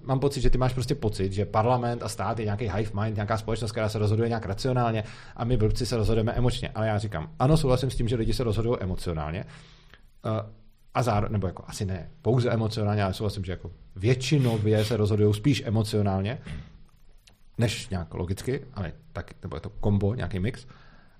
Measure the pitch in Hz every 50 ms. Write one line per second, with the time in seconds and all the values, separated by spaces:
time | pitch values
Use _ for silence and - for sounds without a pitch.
0 | - - 135 131 131 143 139 135 120 123 120 127 127 127 127 127 113 - - -
1 | - 107 104 - 95 95 95 101 101 98 - 107 110 120 127 127 120 120 120 120
2 | - 104 - - 95 101 117 117 113 104 101 101 120 104 90 101 113 104 - 98
3 | 107 113 110 107 104 101 113 107 - - 117 113 120 107 - 117 110 107 104 113
4 | 107 101 110 110 117 117 117 110 110 92 101 - - 131 127 127 120 117 110 110
5 | 107 - - - - - - - 120 117 127 107 107 110 107 - 127 107 127 113
6 | 107 101 113 113 107 113 - 123 123 123 123 - - - - - 110 110 107 101
7 | 107 104 - 80 78 - - - 127 139 156 156 156 131 127 127 - 127 - -
8 | 123 110 123 117 113 110 117 - 131 117 98 104 113 117 120 - 95 92 92 87
9 | - 90 85 78 73 76 80 98 - - - - - - - - - - - -
10 | - - - - - 117 110 110 110 - - - - - - _ _ - - 131
11 | 123 120 107 104 101 - 110 101 95 90 - - - - - - 107 92 95 90
12 | 80 - - - - 104 123 127 120 120 107 110 110 107 107 110 104 104 104 104
13 | 101 95 95 - 110 101 - - 90 - 90 87 - 87 - - - - - 95
14 | 92 117 131 - - - 156 143 127 120 113 107 104 107 107 107 107 107 120 107
15 | 104 98 110 104 104 104 104 104 - 147 135 - - - 101 113 107 - - 104
16 | 101 101 95 95 98 104 135 160 - - - - - - - - - - - -
17 | - - - - - - - - - - - - 117 107 - - - - 95 90
18 | 85 - - - 90 87 95 - - 131 127 143 135 - - - 87 78 - -
19 | - - - - - - - - - 87 69 69 - 101 - - - 107 101 98
20 | 101 98 113 127 92 82 87 92 90 110 - - - - - - - - - -
21 | - - -